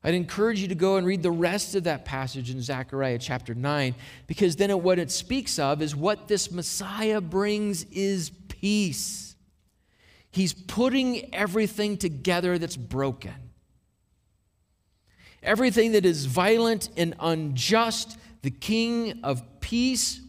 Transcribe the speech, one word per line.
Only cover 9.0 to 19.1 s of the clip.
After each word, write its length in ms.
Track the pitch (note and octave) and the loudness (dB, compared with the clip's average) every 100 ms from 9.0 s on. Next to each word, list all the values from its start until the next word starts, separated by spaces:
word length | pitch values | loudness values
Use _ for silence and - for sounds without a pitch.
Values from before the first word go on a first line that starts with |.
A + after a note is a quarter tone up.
| - - - - _ _ _ _ _ _ _ _ _ | -6 -8 -14 -20 _ _ _ _ _ _ _ _ _
He's 220 | - F#3+ | -2 -2
putting 840 | - - - B3 C4 B3+ A#3+ - | -2 -8 0 2 2 0 -2 -6
everything 640 | - G3+ F#3+ G#3+ G#3+ G#3 G3 | -4 -2 2 0 0 -2 0
together 600 | F#3 D3 B2+ F3 F3+ F3+ | -2 -2 0 2 2 0
that's 180 | E3 C3 | -2 -8
broken. 560 | A#2 B2+ C#3 B2 - A#2 A#2+ - _ _ _ _ _ _ _ _ _ _ _ _ _ _ _ _ - - | -6 -2 -2 -4 -10 -14 -18 -20 _ _ _ _ _ _ _ _ _ _ _ _ _ _ _ _ -20 -10
Everything 500 | - G#3 B3+ G#3 A3+ | -2 2 4 4 6
that 120 | G#3+ | 6
is 220 | F#3 D#3+ C3+ | 6 4 0
violent 640 | B2 F#3 A3+ A3+ A3 - - | 2 4 6 4 2 -2 -2
and 160 | E3+ E3 | -2 0
unjust, 1000 | E3 E3 D3+ C3 A#2+ A3 A#3 A3 - - - - | 0 0 0 -2 2 2 2 -2 -8 -12 -20 -8
the 80 | C#3 | -8
King 680 | - - A3 A#3 A#3 A3+ | -6 -2 0 2 0 -2